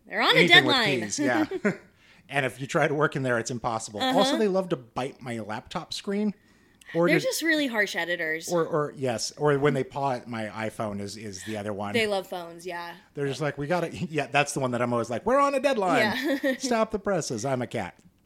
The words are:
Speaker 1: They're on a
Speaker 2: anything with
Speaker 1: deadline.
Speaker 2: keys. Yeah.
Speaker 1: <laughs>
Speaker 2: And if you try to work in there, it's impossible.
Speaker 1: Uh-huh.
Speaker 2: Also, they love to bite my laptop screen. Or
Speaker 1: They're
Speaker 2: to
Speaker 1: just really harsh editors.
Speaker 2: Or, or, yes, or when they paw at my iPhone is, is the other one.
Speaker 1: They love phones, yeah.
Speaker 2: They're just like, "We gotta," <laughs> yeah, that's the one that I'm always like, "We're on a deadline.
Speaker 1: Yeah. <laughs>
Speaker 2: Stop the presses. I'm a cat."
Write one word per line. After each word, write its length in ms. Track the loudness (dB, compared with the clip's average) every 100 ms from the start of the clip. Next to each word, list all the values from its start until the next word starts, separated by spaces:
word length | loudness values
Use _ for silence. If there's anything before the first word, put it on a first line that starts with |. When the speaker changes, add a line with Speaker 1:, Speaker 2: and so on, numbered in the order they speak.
| -8
Speaker 1:
They're 160 | 0
on 140 | 4 6
a 20 |
Speaker 2:
anything 260 | 8 8
with 120 | 8 4
Speaker 1:
deadline. 240 | 2 0
Speaker 2:
keys. 180 | -2 -2
Yeah. 280 | 2 2 0 0
Speaker 1:
<laughs> 640 | -2 -2 -8 _ _ -20 -6
Speaker 2:
And 180 | -2 -2
if 140 | -2
you 80 | -2
try 180 | 2 2
to 80 |
work 220 | 2 2 2
in 80 |
there, 160 | 0 0
it's 100 | 0
impossible. 500 | -4 -2 -4 -4 -4
Speaker 1:
Uh-huh. 160 | 0 2
Speaker 2:
Also, 200 | 2 2
they 80 | 2
love 220 | 2 0
to 80 | -4
bite 440 | -4 -6 -6 -8
my 200 | -8 -8
laptop 520 | -6 -8 -8 -10 -8
screen. 420 | -8 -4 -2 -2 -4 _ _ _ _ -4
Or 140 | 2 4
Speaker 1:
They're 140 | 4
Speaker 2:
to 40 |
Speaker 1:
just 180 | 2 0
really 260 | 0 2 0
harsh 260 | 0 -2
editors. 540 | -2 -4 -2 -2 -4 -2
Speaker 2:
Or, 180 | 0 2
or, 280 | 0 -2 -2
yes, 360 | -2 -2 -4 0
or 200 | 2 4
when 140 | 4
they 100 | 2
paw 260 | -2 -2 -2
at 120 | -2 -4
my 180 | -8 -6
iPhone 520 | -6 -6 -4 -6 -4
is, 160 | -8 -10
is 240 | -12 -10
the 120 | -8 -6
other 160 | -6
one. 200 | -4 -2
Speaker 1:
They 160 | 0 0
love 180 | -2 -4
phones, 400 | -10 -10 -14 -10
yeah. 280 | -10 -10 -14 -16
Speaker 2:
They're 140 | -6 -6
just 120 | -2
like, 160 | -4 -4
"We 100 | -2
gotta," 260 | -2 -2 -4
<laughs> 140 | -6
yeah, 160 | -4 0
that's 280 | 0 0
the 40 | 0
one 140 | -2
that 100 | 0
I'm 100 | 0
always 160 | 0 0
like, 160 | -2
"We're 140 | 2 4
on 160 | 4
a 60 | 2
deadline. 800 | 0 2 2 2 2 0 -2 0
Speaker 1:
Yeah. 140 | 0 -2
<laughs> 20 |
Speaker 2:
Stop 320 | 0 0 0
the 80 | -2
presses. 460 | -2 -2 -2 -4
I'm 180 | -2 -2
a 60 | -2
cat." 260 | -4 -6 -10 -20 _